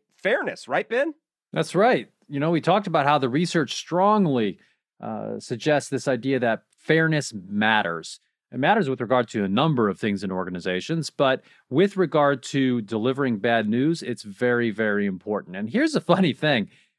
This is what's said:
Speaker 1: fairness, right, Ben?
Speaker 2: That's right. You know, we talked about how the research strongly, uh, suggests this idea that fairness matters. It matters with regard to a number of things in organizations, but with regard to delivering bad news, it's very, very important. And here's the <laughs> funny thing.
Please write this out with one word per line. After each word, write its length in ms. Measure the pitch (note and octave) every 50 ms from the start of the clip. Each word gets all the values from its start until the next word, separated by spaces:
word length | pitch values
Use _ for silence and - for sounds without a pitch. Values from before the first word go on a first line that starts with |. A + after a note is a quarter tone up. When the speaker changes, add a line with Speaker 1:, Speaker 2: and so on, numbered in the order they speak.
| _ _ _
Speaker 1:
fairness, 520 | _ - F#3 A#3+ F4 D#4 B2+ F#2 - - A2+
right, 200 | C3 F3 G#3+ -
Ben? 260 | A3+ B3 C#4+ E4 D4 _ _ _ _ _ _ _ -
Speaker 2:
That's 220 | D#3+ D#3+ - -
right. 340 | E3+ G#3 B3 A#3 C#3+ G#2+ - _ _ _ -
You 100 | C#3+ C#3
know, 140 | D3 E3 F3
we 80 | D#3
talked 260 | - E3 F3+ G#3+ G3+
about 200 | F#3+ D#3+ D#3+ C3+
how 120 | C#3+ D3+ C#3+
the 100 | C3+ B2
research 460 | A#2 D3+ F3+ E3+ - E3+ C#3+ - -
strongly, 880 | - - - D#3+ F3+ F#3+ G#3 G#3+ G#3+ F#3+ D#3 C3+ A#2+ A2 G2 E2+ - _ _ _ _ _ _ _ _
uh, 400 | - A2+ A2 G#2+ G#2+ G#2+ A2 G#2+
suggests 500 | - - B2+ A2+ - D#3 D3+ C#3 - -
this 160 | C#3 B2+ -
idea 320 | C#3+ C3 A#2 A2 C3+ C3+ B2+
that 240 | B2 A#2 A2 - _ _ _ _
fairness 560 | _ - D#3+ D#3+ D#3+ D#3+ D#3 D3 - - A2+
matters. 880 | G2+ F2 F#2+ G2+ G#2 G#2+ A2 A2 G#2+ G2 F2 E2+ E2 E2 - - - _ _ _ _ _ _ -
It 60 | B2
matters 300 | C3+ E3 G#3+ A3 F3 C3
with 120 | C3 -
regard 280 | B2 G2+ B2+ B2+ A#2+ -
to 120 | - A2+ G2+
a 60 | F#2+
number 400 | G2 A#2+ D3 D#3+ D3+ A#2+ A2 G2+
of 100 | F#2 -
things 240 | - G#2+ G2+ F#2 G2+
in 80 | F#2+
organizations, 800 | F#2+ F#2 F#2 F#2 F2+ F2 E2 F#2+ F2+ F#2 - - E3 E3 D3 -
but 320 | - - C#3+ C3 C3 - - _ _ _ _ -
with 260 | B2+ D3 G3 G3+ -
regard 460 | F#3 F#3 C#3+ - D3+ D3 C#3+ C#3+ B2+ -
to 380 | - - C#3 C3 C3 B2 A#2+ G#2+
delivering 560 | F#2+ A2+ G#2+ A2 B2+ C3 C3 C#3 B2+ A2+ G2
bad 300 | G#2+ A#2+ A#2 A2+ A2 G#2
news, 340 | A2+ A#2+ C3+ D#3+ E3+ E3 -
it's 200 | D#2 F2 - -
very, 480 | G#2 G2 - B2 B2 A#2+ A#2+ A#2+ A2+
very 340 | G2+ G#2+ A2 G#2+ G2+ G2+ G2+
important. 520 | G2+ F#2 F2 - G#2+ G#2+ F#2+ - - F2+
And 120 | F#2+ G#2+ A2
here's 240 | C#3+ A#3 D#4 D#4+ D4
the 80 | F3
<laughs> 120 | - - F3
funny 200 | F#3+ F#3+ D3 A2
thing. 380 | - D#3 D3+ C#3 A#2 F#2+ - _ _ _ _ _